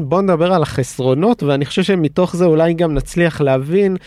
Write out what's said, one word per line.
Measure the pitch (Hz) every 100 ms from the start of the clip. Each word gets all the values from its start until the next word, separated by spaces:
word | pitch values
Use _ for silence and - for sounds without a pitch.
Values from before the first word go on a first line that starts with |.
בואו | 135 175
נדבר | 196 160 175
על | 185
החסרונות, | 147 - 123 - 127 135 214 240
ואני | 143 139 143
חושב | -
שמתוך | 185 185 151 180 180 175
זה |
אולי | 175 156 165
גם | 165 170
נצליח | 139 - 175 170 -
להבין | 139 131 139 190 196 185